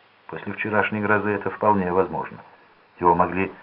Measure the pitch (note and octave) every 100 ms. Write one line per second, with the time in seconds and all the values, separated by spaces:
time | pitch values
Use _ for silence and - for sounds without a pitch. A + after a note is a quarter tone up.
0 | _ _ - E2 G2+ G2 A2 G#2 F#2+ G#2+
1 | G#2 G#2 G2+ G2+ G2 - G#2+ G#2 F2+ F2+
2 | F2+ E2 - - - - _ _ _ -
3 | F2 E2+ F2+ F2+ F#2 -